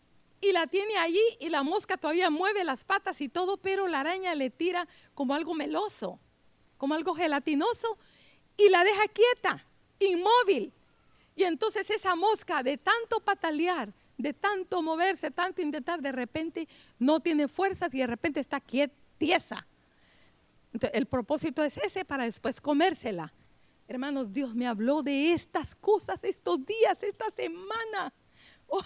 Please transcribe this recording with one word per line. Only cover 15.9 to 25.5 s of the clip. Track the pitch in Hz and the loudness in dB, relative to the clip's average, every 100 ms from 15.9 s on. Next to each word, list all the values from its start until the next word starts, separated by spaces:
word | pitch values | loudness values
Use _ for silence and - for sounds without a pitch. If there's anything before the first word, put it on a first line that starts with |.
| 339 | -4
de | 277 | -4
repente | 262 240 311 320 320 320 - - - | -4 -6 -4 -6 -6 -10 -12 -18 0
no | 254 311 | 2 4
tiene | - 311 285 | 2 2 0
fuerzas | - 392 381 349 | 0 -2 0 -2
y | 262 | -2
de | 254 | -2
repente | 233 339 294 | -2 -4 -4
está | 262 277 | -4 -6
quiet-, | - 247 285 - _ - | -2 0 0 -2 _ -4
tiesa. | 311 339 - - - _ _ _ _ _ _ _ _ _ _ | 0 0 -2 -12 -14 _ _ _ _ _ _ _ _ _ _
Entonces, | 226 247 220 | -6 -2 -2
el | - | -2
propósito | 262 226 302 320 254 | -2 -2 -2 -2 -2
es | 302 - | -2 0
ese, | 415 381 | -2 -2
para | 370 277 | -4 -4
después | 233 208 - 254 | -4 -4 -4 -4
comérsela. | - 294 359 330 254 185 156 - _ _ _ _ - | 0 4 4 2 -4 -6 -8 -14 _ _ _ _ -12
Hermanos, | 247 269 277 240 | -8 -4 -4 -4
Dios | 196 269 | -4 -4
me | 226 247 | -2 -2
habló | 220 226 294 | 0 2 2
de | 285 277 302 | 2 2 2
estas | 339 - | 2 0